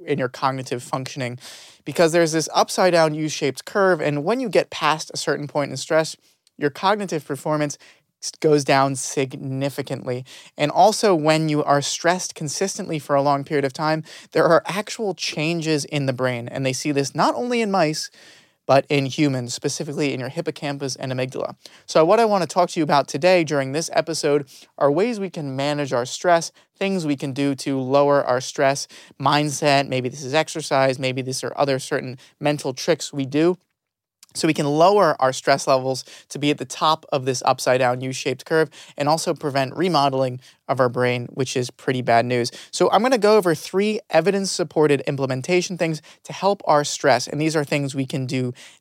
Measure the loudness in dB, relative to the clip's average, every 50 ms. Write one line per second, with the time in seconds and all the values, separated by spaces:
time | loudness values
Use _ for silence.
0 | -6 -4 -2 -2 -2 -6 -4 -2 -2 -2 -2 -4 -6 -8 -8 -8 -6 -6 -8 -6
1 | -6 -8 -8 -8 -8 -8 -10 -12 -16 -20 -20 -20 -20 -20 -20 _ _ -8 2 2
2 | 2 4 6 4 2 4 2 -2 -4 0 0 0 0 0 0 2 2 4 4 4
3 | 4 2 2 -2 -4 -4 -4 -2 -4 -4 -4 -6 -14 -4 0 2 4 4 4 2
4 | 0 -2 -2 -2 -2 -2 -2 -2 -2 0 2 0 0 0 -4 -2 0 0 0 0
5 | -4 -8 -10 -6 -4 -2 -2 -2 -4 -4 -4 -4 -4 -2 -6 -10 -4 0 0 0
6 | 0 0 -6 -14 _ _ _ _ _ _ _ -4 -4 -4 -2 0 0 0 0 0
7 | -2 -4 -6 -6 -6 -6 -10 -6 -2 -2 0 0 0 -2 -4 -10 -16 -20 _ _
8 | _ _ _ _ -14 -14 -8 _ 4 4 4 4 4 4 4 4 4 2 0 -4
9 | -6 -6 -4 -4 -4 -4 -6 -10 -8 -8 -4 -4 -4 -4 -4 -6 -8 -6 -8 -8
10 | -6 -6 -6 -8 -8 -14 -20 -20 -20 -20 _ -2 -2 0 4 6 6 6 4 4
11 | 2 2 2 4 4 2 2 2 2 2 0 0 2 2 2 2 2 -2 -6 0
12 | 0 0 0 0 -2 -8 -8 -8 -8 -8 -4 -4 -4 -4 -4 -8 -8 -6 -6 -8
13 | -2 0 2 2 4 2 2 0 -2 -2 -2 0 0 -2 -2 -2 -2 0 0 -2
14 | -4 -10 -18 -20 -20 _ 0 2 4 6 6 4 4 0 -6 -6 -6 -8 -8 -6
15 | -4 -4 -4 -4 -8 -6 -4 -2 -2 -2 -2 -2 0 0 0 0 -2 -4 -4 -2
16 | -2 -2 -2 -2 -2 -2 -2 -4 -8 -8 -6 -4 -2 -2 -2 -2 -4 -2 -2 -2
17 | -2 -2 -2 0 0 0 0 -2 -4 -2 -2 -2 0 0 0 2 0 0 0 -4
18 | -10 -12 -16 -20 -20 -20 -20 -20 _ _ _ _ _ 2 4 4 4 2 0 0
19 | 0 -2 0 0 0 2 0 -2 -4 -6 -8 -6 -6 -6 -4 -4 -8 -8 -4 -2
20 | -2 -2 -2 -4 -6 -8 -8 -6 -6 -6 -8 -6 -8 -8 -6 -6 -6 -8 -6 -8
21 | -6 -6 -4 -4 -4 -4 -4 -8 -8 -8 -10 -14 _ -20 -20 -20 _ 0 4 4
22 | 6 6 6 4 4 4 2 0 0 0 2 0 0 2 0 -2 0 2 2 2
23 | 2 0 -4 0 4 4 4 4 4 2 0 -2 -2 -2 -4 -6 -6 -2 -2 -2
24 | -2 -2 -6 -2 0 2 2 2 0 -4 -14 -20 -20 _ _ 0 2 2 4 2
25 | 0 0 -2 -4 -6 -8 -8 -8 -8 -6 -4 -4 -2 -2 -2 -2 -2 -2 -2 -2
26 | -2 -4 -8 -2 2 4 4 4 2 -2 -12 _ _ _ _ _ -2 -2 -2 -2
27 | -2 -2 -2 -2 -4 -6 -4 -2 -2 -2 -2 -2 -4 -4 -4 -2 -2 2 4 4
28 | 4 6 4 2 2 2 0 0 -2 -4 -2 2 2 2 2 0 -6 -12 -16 -20
29 | -20 -20 -12 -2 0 2 4 4 2 0 -2 0 2 4 4 4 2 0 -2 -4
30 | -4 -4 -8 -8 -8 -2 0 0 0 0 -4 -8 -4 0 2 4 4 2 2 0
31 | -2 -4 -4 -4 -4 -6 -6 -6 -6 -6 -2 -2 0 0 0 -2 -2 -4 -4 -4
32 | -4 -6 -12 -14 -18 _ _ _ -2 -2 -2 -2 -4 -6 -6 -4 -2 -2 -2 -2
33 | -2 -8 -6 -6 -6 -2 0 2 2 2 0 -2 _ _ _ _ _ _ _ _
34 | _ _ _ _ -20 _ _ -2 0 0 0 0 0 0 4 6 6 6 6 6
35 | 4 4 4 2 0 0 0 0 0 0 0 2 2 2 0 2 2 -2 -4 -6
36 | -8 -14 -20 -20 _ _ -8 -2 0 0 0 0 -4 -10 -6 0 2 2 2 0
37 | -2 -4 -4 -2 -2 -2 -4 0 0 0 0 0 0 0 2 2 2 0 0 -2
38 | -6 -8 -8 -6 -6 -6 -6 -6 -4 0 0 0 0 0 -4 -16 -20 -20 -8 -4
39 | 0 0 0 0 0 -4 -4 -4 -6 -4 -2 -2 -2 -2 -2 -2 -2 0 2 2
40 | 2 2 2 0 -2 -2 -4 -8 -14 -20 _ _ _ -4 0 2 2 2 2 2
41 | 0 0 0 -2 -4 -8 -6 -6 -4 -2 -2 -4 -4 -4 -8 -6 -4 -4 -2 -2
42 | 2 4 4 4 4 2 0 0 -2 -2 -6 -12 -18 -12 -2 0 2 4 4 4
43 | 4 2 2 4 4 4 4 4 4 2 0 0 -4 -4 -2 0 0 0 -2 -4
44 | -4 _ 2 2 2 2 0 0 -2 -4 -4 -4 -4 -2 2 2 4 4 4 2
45 | 0 -4 -4 -2 -2 -2 -4 -4 -2 0 0 0 0 -2 -4 -4 -2 -2 -4 -6
46 | -10 -18 -20 _ _ -16 -10 -2 0 0 0 0 2 4 4 4 4 0 -4 0
47 | 4 4 4 4 2 -4 -4 -2 -2 0 0 0 -2 0 -2 -2 -2 -4 -4 -6
48 | -6 -4 -4 -6 -4 -4 -4 -4 -4 -4 -6 -10 -18 -20 -20 _